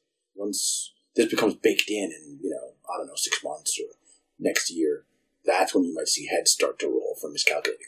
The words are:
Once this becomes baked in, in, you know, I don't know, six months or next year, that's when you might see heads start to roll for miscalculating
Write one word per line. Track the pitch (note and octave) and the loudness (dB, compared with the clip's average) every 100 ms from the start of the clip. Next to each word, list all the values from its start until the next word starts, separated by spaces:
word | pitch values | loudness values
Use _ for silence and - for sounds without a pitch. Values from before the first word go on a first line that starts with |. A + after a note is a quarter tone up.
| _ _ _ | _ _ _
Once | - G2+ - - - - _ _ | -8 -6 -2 -2 -4 -6 _ _
this | - A2+ | 0 2
becomes | A2 A2 | 2 0
baked | E2+ A2+ G2 - | 4 4 4 2
in, | G#2 G2 | 0 -2
in, | - - - | -6 -16 -8
you | F#2 | -6
know, | - - - - | -6 -8 -14 -8
I | - | -8
don't | - | -6
know, | |
six | - - - | -4 -2 -2
months | - - - - | -2 -6 -4 -4
or | A4 - _ _ _ - | -6 -12 _ _ _ -4
next | - - - | 0 0 0
year, | E2+ D#2 D2 - _ _ _ | 0 0 0 -6 _ _ _
that's | - F#2 F#2 | 2 2 4
when | G2 | 2
you | F2 | 2
might | E2 - | 0 -2
see | - - | -2 0
heads | - - | 0 2
start | - - - | 4 2 0
to | - | -2
roll | - - - | 0 -2 -4
for | D#2 | -6
miscalculating | D2 - - - - | -2 0 0 -2 -6